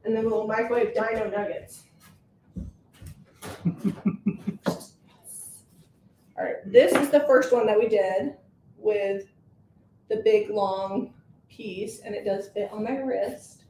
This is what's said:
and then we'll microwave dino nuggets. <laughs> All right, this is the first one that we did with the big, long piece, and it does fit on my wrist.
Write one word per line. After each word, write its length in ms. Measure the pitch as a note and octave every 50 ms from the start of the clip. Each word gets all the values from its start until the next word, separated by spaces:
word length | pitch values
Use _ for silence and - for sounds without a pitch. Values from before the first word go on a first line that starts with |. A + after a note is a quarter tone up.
| _
and 100 | A3+ A3
then 120 | A3 A3
we'll 220 | A3+ A3 A3 G#3
microwave 460 | G#3+ A3 A3+ A#3 A#3+ A#3+ A#3+ G#3+ - -
dino 360 | G#3+ A3 A3+ A3 A3 G#3+ G3
nuggets. 540 | G3+ G#3 G3+ G3+ - - - - - - - _ _ _ - - - _ _ _ _ _ _ _ _
<laughs> 120 | - - - - - _ _ _ - - - - - - _ _ _ - - - - - - - - - G3 - - - G3 - - - G#3 - - - G3+ - - _ - - - - - _ _ _ _ _ _ _ - - - - - - - - _ _ - - _ _ _ _ - _ _ _ _ _
All 60 | - F#3+
right, 120 | - - - -
this 260 | F#3+ G3 A#3+ D4 F4+
is 180 | - C4 C#4+ -
the 120 | - D4
first 320 | C#4+ D4 C4 B3+ B3+ - B3
one 120 | A#3+ A3
that 120 | G#3+ G#3+ G#3+
we 80 | A#3+
did 460 | A3 A3 G3+ F#3+ F#3+ F#3+ F#3+ - C#4+ - - _ _ _ _ _ - -
with 520 | - G#3+ G#3+ G#3 G3+ G3 G3 G3 G3 G3 - _ _ _ - _ _ _ _ _ _ _ _ _ _ _ _
the 80 | A3 A3 G#3+
big, 240 | A3 G#3+ G#3+ G#3 G3+
long 640 | G#3 G#3 G3 F#3+ F#3+ G3 G3 F#3+ G3 - - - - - _ - - _ _ _
piece, 520 | - - A3+ G3+ F#3 F#3+ G#3+ A3 - -
and 120 | - A3+ G#3
it 120 | - -
does 240 | G3+ G3 G3 G3 -
fit 200 | - G#3 G3 - G#3+
on 100 | G#3+ G#3+
my 140 | A#3 C4
wrist. 680 | C#4 C4+ C4 A#3+ - G3+ - - - - - - - _